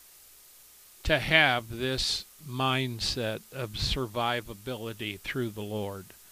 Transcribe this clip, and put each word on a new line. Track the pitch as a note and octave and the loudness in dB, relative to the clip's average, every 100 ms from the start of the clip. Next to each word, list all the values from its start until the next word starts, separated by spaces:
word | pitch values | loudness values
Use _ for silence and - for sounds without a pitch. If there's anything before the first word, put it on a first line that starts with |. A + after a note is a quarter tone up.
| - - - - - - - - - - | -20 -20 -20 -20 -20 -20 -20 -20 -20 -6
to | - D3+ | 2 2
have | A#2 D#3+ D3 B2 A2+ A#2 | 8 8 8 4 -2 -4
this | C3 C3 - - - - D3+ | -2 0 -2 -4 -8 -18 -8
mindset | B2+ C3 C3 C3 A2+ - C3 A2 A2+ - | -2 0 2 -2 -4 -4 -2 -2 -4 -10
of | C3 A#2 | -10 -8
survivability | G#2+ - C#3+ A#2+ A#2 A#2 A#2+ A2 G2+ A2 A#2+ A2+ G#2+ G#2+ G2 | -4 -2 -2 -2 0 0 0 -4 -12 -10 -8 -8 -6 -8 -6
through | - C3+ A#2 | -6 -4 -4
the | G#2+ | -4
Lord. | G#2 G#2+ G2 G2 F#2 - - | -6 -4 -4 -6 -12 -20 -20